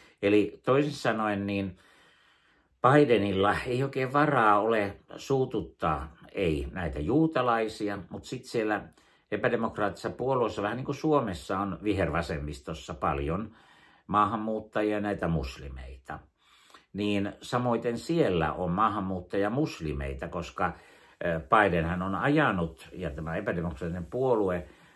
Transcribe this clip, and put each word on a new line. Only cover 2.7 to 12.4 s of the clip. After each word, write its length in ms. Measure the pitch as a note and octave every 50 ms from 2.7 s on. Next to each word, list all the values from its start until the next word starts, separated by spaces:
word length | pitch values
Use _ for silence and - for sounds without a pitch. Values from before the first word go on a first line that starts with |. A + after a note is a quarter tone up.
| _ _
Bidenilla 720 | - B2 C3+ D3+ D3 C3 A#2+ G#2 G2+ G2+ F#2+ F#2+ G2 G#2 F#2+ E2 -
ei 180 | C3 B2 B2 C3+
oikein 300 | C#3 C3+ C3 C3 B2+ C3
varaa 460 | C#3+ D3 D3 C#3+ B2 A2+ G#2+ G#2 G#2
ole 380 | G#2 A2 A2+ A2 G2+ G2 F#2+ - _ - -
suututtaa, 1000 | - - - C3+ C3+ C3 B2 - G#2+ E2 - - - - E2 D#2 C#2+ C#2 C#2 - - - -
ei 360 | - - G2 E2+ D#2 C#2+ C#2 C2+
näitä 280 | - F2+ F2 E2 C#2 D2
juutalaisia, 960 | D2 D#2+ A#2+ D3+ D#3+ - - C3 B2 B2 A#2 A2+ A2 G#2+ G#2+ - A2 G2+ G2+ G2 F2 -
mut 140 | - G2 -
sit 220 | - C3+ B2+ -
siellä 420 | - - A#2+ A2 G#2+ G#2+ G2 F2 - - _ _ _ _ _ _ -
epädemokraattisessa 800 | - G#2 G2+ A#2+ A#2 A2 A#2 G#2+ - - G#2 G2+ F2+ - - A2
puolueessa, 520 | F2 - A#2+ C3 C3+ B2+ A#2+ G#2+ G2+ -
vähän 160 | G2+ G#2 A2+ B2
niin 80 | C3+
kuin 100 | C#3 C#3
Suomessa 640 | - - D#3 D3+ C#3+ B2 G#2 F2+ E2 - - G2+ F#2+
on 200 | G2+ G2 F2+ - F2+
vihervasemmistossa 1120 | G#2+ G2 F#2+ F#2 D#2+ D2+ E2+ E2 - F2+ D2